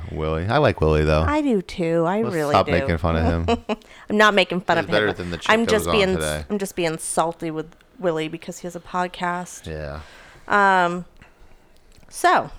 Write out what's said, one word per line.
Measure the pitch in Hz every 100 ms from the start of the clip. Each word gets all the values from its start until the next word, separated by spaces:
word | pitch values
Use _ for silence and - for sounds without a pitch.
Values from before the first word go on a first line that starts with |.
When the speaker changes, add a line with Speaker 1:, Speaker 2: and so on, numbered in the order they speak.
| 82
Speaker 1:
Willie. | 80 78 80 95
I | 143
like | 131 87
Willie, | 78 76 76
though. | 78
Speaker 2:
I | 82 302
do, | 294 208
too. | - - 165 170 165
I | 208
Speaker 1:
Let's | 226 170
Speaker 2:
really | 147
Speaker 1:
stop | 104 92
Speaker 2:
do. |
Speaker 1:
making | 87 - 85
fun | 85 82
of | 82 82 85
him. | 233 -
Speaker 2:
<laughs> | 214 - - -
I'm | 208
not | 214
making | 196 180 175
fun | 185 170
Speaker 1:
He's | -
Speaker 2:
of |
him. |
Speaker 1:
better | 104 104
than | 95 87
the | 82
chick | -
Speaker 2:
I'm | 220 233
Speaker 1:
that |
Speaker 2:
just | 107 82
Speaker 1:
was |
on | 202
Speaker 2:
being, | 190 185
Speaker 1:
today. | 76 76 76
Speaker 2:
I'm | 208
just | 190 -
being | 165 160
salty | - - 165 170 165
with | 156 160 - _ -
Willie | 185 156 156
because | 165 - -
he | 180
has | 175
a |
podcast. | - 185 180 - 175 175 180 - -
Speaker 1:
Yeah. | 76 76 73 - - - - -
Speaker 2:
Um, | 202 196 185 175 180 - - - _ - - _ _ _ - -
so, | - 359 311 135